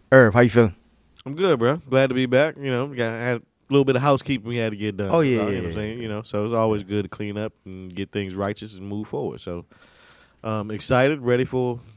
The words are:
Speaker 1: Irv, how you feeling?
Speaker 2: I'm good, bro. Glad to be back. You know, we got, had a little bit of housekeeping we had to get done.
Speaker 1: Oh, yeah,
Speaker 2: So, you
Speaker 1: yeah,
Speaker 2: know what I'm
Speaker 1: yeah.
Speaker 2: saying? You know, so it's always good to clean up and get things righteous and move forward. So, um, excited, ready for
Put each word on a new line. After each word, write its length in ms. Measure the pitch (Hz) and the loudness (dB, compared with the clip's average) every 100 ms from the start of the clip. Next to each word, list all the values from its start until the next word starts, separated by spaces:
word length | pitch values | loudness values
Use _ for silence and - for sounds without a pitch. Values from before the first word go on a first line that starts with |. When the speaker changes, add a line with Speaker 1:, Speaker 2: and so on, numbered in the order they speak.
| _ | _
Speaker 1:
Irv, 220 | 131 117 | 6 8
how 80 | 113 | 6
you 80 | 120 | 6
feeling? 260 | 113 110 - _ _ _ - 131 | 6 4 0 _ _ _ -16 -12
Speaker 2:
I'm 100 | 151 | -2
good, 240 | 190 135 | 0 2
bro. 180 | 117 160 143 | 2 0 0
Glad 180 | 131 135 | 2 4
to 60 | 127 | 2
be 100 | 127 | 2
back. 300 | 127 156 147 | 4 2 0
You 120 | 139 | -4
know, 140 | 123 143 | -4 -4
we 120 | 127 | -4
got, 140 | 113 | -4
had 240 | 113 120 117 | -4 -4 -4
a 40 | - _ - | -6 _ 0
little 160 | 139 135 | 2 4
bit 100 | 123 | 2
of 60 | |
housekeeping 460 | 143 135 - 131 110 | 2 2 0 -6 -4
we 80 | 120 | -4
had 140 | 113 | -4
to 40 | 104 | -4
get 220 | 104 95 | -4 -4
done. 120 | 98 | 0
Speaker 1:
Oh, 100 | 165 | 2
yeah, 160 | 143 117 | 2 2
Speaker 2:
So, 40 | 104 | 0
you 60 | 95 | -2
Speaker 1:
yeah, 0 | |
Speaker 2:
know 60 | |
what 40 | 87 | -4
I'm 40 | |
Speaker 1:
yeah. 40 | 87 | -6
Speaker 2:
saying? 240 | 107 117 | -8 -8
You 80 | 113 | -8
know, 120 | 104 | -8
so 220 | 110 104 107 | -6 -4 -2
it's 80 | 117 | 0
always 280 | 113 107 | 2 0
good 200 | 92 104 | -2 -4
to 60 | 95 | -4
clean 280 | - 104 104 | -6 -8 -6
up 160 | 110 - | -8 -10
and 320 | 95 92 92 90 | -18 -16 -12 -10
get 160 | 98 | -8
things 240 | 104 98 92 | -6 -6 -4
righteous 400 | 98 107 107 98 | -4 -6 -12 -14
and 120 | 98 | -10
move 180 | 104 104 | -10 -8
forward. 320 | - 107 58 | -8 -8 -8
So, 260 | - 87 82 _ _ _ - - _ _ | -10 -12 -12 _ _ _ -20 -20 _ _
um, 280 | 110 107 104 | -6 -6 -6
excited, 500 | 107 - 127 135 151 | -8 0 2 2 0
ready 240 | 123 123 131 | 0 0 0
for 340 | 127 123 120 - | -2 -2 -4 -12